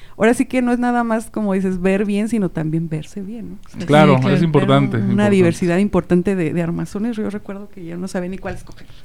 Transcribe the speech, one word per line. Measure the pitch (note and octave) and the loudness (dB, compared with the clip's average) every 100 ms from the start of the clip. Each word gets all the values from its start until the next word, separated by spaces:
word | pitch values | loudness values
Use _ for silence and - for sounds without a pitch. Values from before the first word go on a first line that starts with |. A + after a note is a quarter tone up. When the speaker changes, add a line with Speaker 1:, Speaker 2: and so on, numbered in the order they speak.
| - - | -14 0
Speaker 1:
Ahora | A3 | 2
sí | B3 C4+ | 2 0
que | B3+ | 0
no | B3 | 0
es | A#3+ | 0
nada | B3 A#3+ | 0 0
más, | A#3 A3+ A3+ | 0 -2 -4
como | - G#3 | -4 -2
dices, | F#3+ F#3+ F#3 | 0 -2 0
ver | F#3 F#3+ | 0 2
bien, | G#3 G3+ G#3+ | 0 -2 0
sino | A3+ F3+ | 0 -2
también | - D#3 D#3+ E3 | -2 -2 -2 -4
verse | D#3 D3+ - | -6 -8 -12
bien, | F#3+ A#3 F3+ | -12 -12 -12
¿no? | F#3 - A3 F3+ | -14 -16 -8 2
Speaker 2:
Claro, | D3 - | 6 8
Speaker 3:
Sí, | C3 | 6
claro. | B2+ C#3 | 4 2
Speaker 2:
es | |
importante, | E3 D3 C3+ C#3 C3+ A#2+ | 4 2 4 4 4 0
Speaker 1:
Una | G#2 | 0
Speaker 2:
importante. | G3+ G#3 G3 | 2 4 4
Speaker 1:
diversidad | F3+ E3+ F3 E3+ | 4 2 0 2
importante | G3+ F#3 E3 F3+ F3 F#3+ | 2 0 2 2 2 0
de, | D#3+ | -2
de | E3+ | -2
armazones. | E3+ E3+ E3 G3+ A3+ A3 | -4 -4 -6 -6 -6 -6
Yo | G#3 | -6
recuerdo | G3+ G3+ G3 G3+ | -8 -12 -14 -16
que | - | -16
yo | E3+ E3+ | -14 -10
no | F#3+ | -8
sabía | F#3+ F3+ | -6 -8
ni | F#3+ | -8
cuál | G3 | -10
escoger. | E3+ - - - - | -10 -12 -16 -18 -18